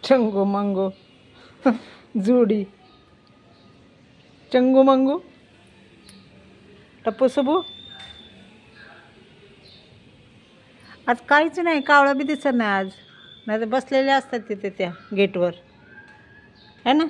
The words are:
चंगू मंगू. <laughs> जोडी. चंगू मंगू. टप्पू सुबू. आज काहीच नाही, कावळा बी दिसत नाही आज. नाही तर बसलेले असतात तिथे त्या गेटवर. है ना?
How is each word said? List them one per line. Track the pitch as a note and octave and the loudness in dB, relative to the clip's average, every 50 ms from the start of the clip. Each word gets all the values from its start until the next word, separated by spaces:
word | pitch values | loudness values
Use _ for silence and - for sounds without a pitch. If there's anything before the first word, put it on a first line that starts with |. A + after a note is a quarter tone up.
| - | 2
चंगू | - C4+ C4 A#3 G#3+ G3+ G3 G3 | 2 2 2 2 0 0 -2 -2
मंगू. | G3 G3+ G3+ G3+ G3+ G3 F#3 F#3+ F#3+ F#3+ - - _ _ _ _ - _ - - - - - - | 0 -2 -2 -2 -4 -2 -2 -4 -4 -6 -12 -20 _ _ _ _ -20 _ -20 -20 -20 -20 -2 -2
<laughs> | C4+ A3+ A#3 - - - - - _ _ | -2 -2 -2 -6 -18 -20 -20 -20 _ _
जोडी. | A3+ F#3+ G#3 B3 B3 A#3+ G3 A3 G#3 G3 G3 - _ - - _ _ _ _ _ _ _ _ _ _ _ _ _ _ _ - _ _ _ _ _ _ _ _ _ _ _ _ _ _ - - - | -4 0 2 2 2 4 2 0 -2 -4 -8 -12 _ -20 -20 _ _ _ _ _ _ _ _ _ _ _ _ _ _ _ -20 _ _ _ _ _ _ _ _ _ _ _ _ _ _ -18 -2 0
चंगू | B3+ B3+ B3+ C4 C4 C4+ | 0 2 4 4 4 6
मंगू. | C4+ C4+ C4 C4+ C4+ C#4+ F4+ F4+ - - - _ _ _ - _ - - - - _ _ _ - - - - - - - - - - - - _ - - - - _ _ - - | 6 4 2 2 0 -2 -4 -8 -14 -20 -20 _ _ _ -20 _ -20 -20 -20 -20 _ _ _ -20 -20 -20 -20 -20 -20 -20 -20 -20 -20 -20 -20 _ -20 -20 -20 -20 _ _ -10 -10
टप्पू | - - - C4 B3+ | -10 -4 0 -2 0
सुबू. | B3+ - C4+ B3+ D4+ F#4 F4 - - - - - - - - - - - - - - - - - - - _ - - - - - - - - - _ - - _ - _ - - - _ - - - - - - - - _ - _ _ - _ _ - _ _ _ _ _ _ _ - - - - - - - | 0 0 -2 0 -2 -2 -4 -6 -16 -20 -20 -20 -20 -20 -20 -20 -20 -20 -20 -20 -20 -20 -20 -20 -20 -20 _ -20 -20 -20 -20 -20 -20 -20 -20 -20 _ -20 -20 _ -20 _ -20 -20 -20 _ -20 -20 -20 -20 -20 -20 -20 -20 _ -20 _ _ -20 _ _ -20 _ _ _ _ _ _ _ -20 -20 -20 -20 -14 -4 -4
आज | B3 A#3+ - - | -4 -4 0 2
काहीच | C#4 D4 D#4 E4 D#4 F4+ | 2 2 2 2 -2 -4
नाही, | F4 E4+ E4 D4 | -2 -2 -2 -2
कावळा | C4+ - D4 C#4+ C#4 C#4 C#4 | 0 4 4 4 4 4 2
बी | C4+ D4 | -2 -2
दिसत | C4+ D4+ C#4 - C#4+ B3+ | -4 -6 -4 -2 -2 -2
नाही | A#3+ A3+ G#3 | 0 -2 0
आज. | G3 G3 F#3+ F#3+ - - - _ - - - - - - _ | -2 -2 -4 -6 -12 -18 -20 _ -20 -20 -20 -20 -20 -20 _
नाही | - G#3+ A3 | -6 -6 -6
तर | A3+ | -4
बसलेले | A3 A3+ C4 B3+ - C#4 C4+ C4+ C4+ | -2 -4 -4 -4 -2 -2 -2 0 2
असतात | C4+ C4+ C4 - - A#3+ G#3 - | 0 0 -2 -4 -10 -10 -8 -8
तिथे | G#3+ G3 - G3+ | -12 -8 -8 -10
त्या | F#3+ - F#3+ F3 F3 - - - G#3+ | -6 -6 -6 -6 -6 -12 -16 -10 0
गेटवर. | G3 G3+ G3 G3 F#3 F3 F3 E3+ - - - _ - - - - - - - - - - - - - - - _ - - - - - - | 0 0 0 2 -2 -2 -2 -2 -8 -18 -20 _ -20 -20 -20 -20 -20 -20 -20 -20 -20 -20 -20 -20 -20 -20 -20 _ -20 -20 -20 -20 -6 0
है | A#3+ C4 | 2 2
ना? | D4+ D#4+ D#4 | 2 2 0